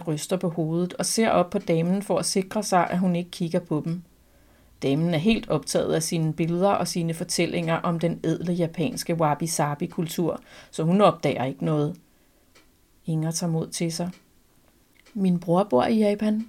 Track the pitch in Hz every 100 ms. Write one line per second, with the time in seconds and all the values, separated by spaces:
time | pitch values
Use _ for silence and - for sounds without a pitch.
0 | 170 151 - 185 180 165 156 170 180 -
1 | 175 - 226 175 175 202 - 165 170 196
2 | 196 175 175 196 190 220 202 185 170 180
3 | 185 175 175 - 170 175 170 151 165 175
4 | - _ _ _ _ _ _ - 135 143
5 | 170 160 196 226 - 156 - 170 156 160
6 | 160 170 160 156 165 175 196 - 170 180
7 | 165 160 175 - 170 175 165 165 175 170
8 | 170 - 160 165 170 175 160 170 156 165
9 | - 165 156 147 165 - 147 147 170 -
10 | 160 - 160 - - - - - 160 190
11 | 196 - 147 - 131 139 165 151 147 180
12 | _ _ _ _ _ _ _ _ _ _
13 | - 160 160 160 175 160 - - 170 160
14 | 180 - _ _ _ _ _ _ _ _
15 | _ 208 190 175 175 175 208 247 - 226
16 | 208 208 214 214